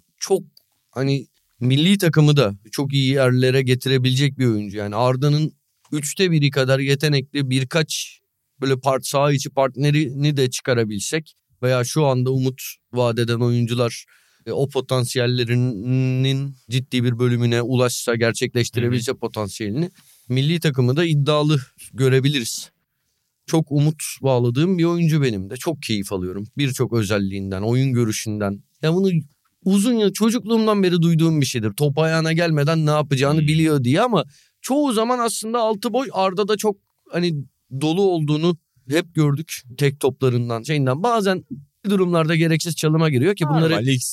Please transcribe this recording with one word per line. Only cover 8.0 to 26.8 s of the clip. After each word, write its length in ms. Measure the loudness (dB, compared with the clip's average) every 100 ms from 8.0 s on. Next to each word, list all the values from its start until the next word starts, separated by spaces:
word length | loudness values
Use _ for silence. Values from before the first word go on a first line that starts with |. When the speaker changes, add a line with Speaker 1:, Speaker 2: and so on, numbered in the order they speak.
| -10 -16 _ _ _ -6
Speaker 1:
böyle 180 | -2 0
part-, 260 | 0 -2 -2
saha 240 | 0 2
içi 180 | 0 -2
partnerini 880 | -2 -2 0 0 2 -2 -2 -2 0
de 120 | -2
çıkarabilsek 840 | -2 -2 0 0 -4 -4 -6 -8 _ _ -6
veya 200 | -2 0
şu 220 | 0 0 2
anda 260 | 2 0
umut 300 | 0 -2 -4 -14 -18 _
vaat 260 | -2 0 0
eden 200 | -2 0
oyuncular, 680 | 0 0 0 0 -2 -4 -18 _ _ _ -8
e, 60 |
o 180 | -4 -2
potansiyellerinin 1900 | -4 -2 -2 -2 -2 -2 -2 0 0 0 -4 -2 0 0 0 0 -2 -6 -12 -6
ciddi 340 | -4 -2 -2
bir 160 | 0 0
bölümüne 420 | 0 2 2 0
ulaşsa, 540 | 0 2 0 0 -2 0
gerçekleştirebilse 960 | 0 0 -2 -2 -2 -2 0 -2 -2
Speaker 2:
Hı 40 | -6
hı. 40 |
Speaker 1:
potansiyelini, 720 | -6 -6 -8 -6 -6 -4 -4 _ _ _ -4
milli 300 | -2 0 0
takımı 360 | 0 2 2 2
da 100 | 2
iddialı 540 | 2 2 2 2 0 -2 _ -16
görebiliriz. 800 | -2 2 4 2 -2 -4 -8 -12 _ _ _ _ _ _ _ -2
Çok 240 | -2 0
umut 320 | 2 0 0 -8 -4
bağladığım 560 | 0 2 2 0 0 2
bir 60 |
oyuncu 380 | 0 2 2 2
benim 280 | 0 -2 -8
de. 80 | -8
Çok 240 | -6 -6
keyif 300 | -4 -4 -4
alıyorum. 340 | -6 -6 -8 -10 -4
Birçok 360 | -4 -2